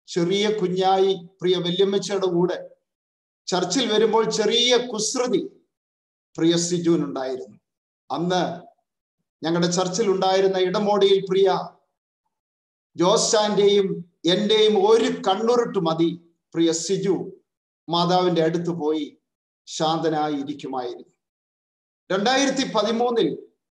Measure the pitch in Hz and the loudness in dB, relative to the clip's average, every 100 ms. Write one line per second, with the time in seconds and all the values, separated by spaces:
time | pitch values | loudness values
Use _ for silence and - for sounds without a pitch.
0 | - 180 175 202 208 214 180 180 185 190 | -8 -2 0 0 0 -2 -2 0 2 2
1 | 196 175 - - 175 175 170 185 196 202 | 2 0 -8 -4 -2 0 0 0 0 0
2 | 202 196 190 175 175 - - _ _ _ | -2 -2 0 0 0 -2 -10 _ _ _
3 | _ _ _ _ - 180 175 269 226 214 | _ _ _ _ -6 -2 -2 -2 0 2
4 | 220 226 196 170 208 233 240 240 247 220 | 2 2 0 0 0 2 2 2 0 -6
5 | - 262 247 196 - - _ _ _ _ | -4 -4 -2 -2 -4 -12 _ _ _ _
6 | _ _ _ - 165 170 170 175 170 165 | _ _ _ -2 0 2 0 -2 0 0
7 | 143 135 131 127 - - _ _ _ _ | -2 -6 -6 -8 -12 -20 _ _ _ _
8 | - 139 180 180 151 - - _ _ _ | -10 -6 -2 -2 -2 -6 -16 _ _ _
9 | _ _ _ _ 151 170 175 170 180 233 | _ _ _ _ -4 0 0 0 -2 -2
10 | 208 190 190 190 196 190 180 208 202 208 | 0 0 0 2 2 0 -2 0 0 2
11 | 196 196 185 190 190 165 - - _ _ | 4 2 0 2 2 0 -4 -16 _ _
12 | _ _ _ _ _ _ _ _ _ 156 | _ _ _ _ _ _ _ _ _ -2
13 | 175 220 - 220 208 196 202 202 190 - | 2 2 2 2 2 4 4 4 2 -4
14 | - _ 165 190 208 220 214 202 202 226 | -12 _ 0 0 2 4 4 4 4 4
15 | 247 - 196 196 226 247 208 196 165 160 | 2 -2 -2 0 0 0 0 -2 -2 0
16 | 165 - _ _ _ 160 165 160 - 185 | -2 -2 _ _ _ -2 0 0 -2 -2
17 | 196 165 - - _ _ _ _ - 170 | 0 -2 -4 -16 _ _ _ _ -4 0
18 | 175 180 180 165 160 170 170 165 151 156 | 2 2 2 2 0 0 -4 -4 -2 -2
19 | 139 - _ _ _ _ - - 160 165 | -6 -12 _ _ _ _ -14 -4 -2 0
20 | 156 156 151 143 135 143 143 131 120 117 | -2 -2 -2 -4 -8 -10 -10 -8 -8 -10
21 | - _ _ _ _ _ _ _ _ _ | -18 _ _ _ _ _ _ _ _ _
22 | - 185 214 269 269 - 185 214 214 226 | -6 -2 0 2 0 -2 -2 -2 0 0
23 | 240 220 156 - - _ _ _ | 0 0 0 -4 -12 _ _ _